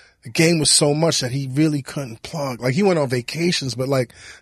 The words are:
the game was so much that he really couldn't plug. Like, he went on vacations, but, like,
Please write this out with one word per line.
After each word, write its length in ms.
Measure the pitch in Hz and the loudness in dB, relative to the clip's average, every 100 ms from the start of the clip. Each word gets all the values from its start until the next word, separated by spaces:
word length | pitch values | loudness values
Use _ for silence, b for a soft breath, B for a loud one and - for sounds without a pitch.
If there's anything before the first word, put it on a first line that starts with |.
| B B | B B
the 80 | 123 | -6
game 300 | 110 165 170 | 2 4 4
was 100 | 139 | 2
so 240 | - 147 | 4 4
much 240 | 147 165 - | 2 2 0
that 140 | 123 | -2
he 160 | 135 135 | -4 -4
really 320 | 131 160 147 | 0 2 0
couldn't 400 | 131 151 131 113 | -6 -10 -10 -12
plug. 380 | - 160 139 117 | -12 -8 -6 -4
Like, 140 | 123 | -2
he 100 | 131 | 2
went 160 | 202 170 | 2 2
on 80 | 131 | 0
vacations, 640 | 127 120 151 170 170 135 | -2 -4 -2 -2 -2 -4
but, 140 | 117 127 | -4 -2
like, 240 | 135 120 B B B | 0 -2 B B B